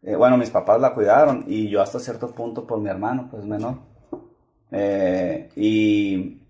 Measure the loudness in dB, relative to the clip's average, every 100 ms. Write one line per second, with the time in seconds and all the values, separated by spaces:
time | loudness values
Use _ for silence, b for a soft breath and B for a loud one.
0 | -4 2 4 4 2 -2 2 4 4 2
1 | 4 6 6 2 -4 -4 -2 0 0 -4
2 | -8 -8 -10 -8 -10 -10 -8 -6 -6 -6
3 | -4 -6 -8 -12 -8 -6 -6 -8 -14 _
4 | _ -16 -16 _ _ _ _ -4 -2 0
5 | 0 0 -2 -4 -8 -2 0 2 4 2
6 | 2 -2 -4 -12 _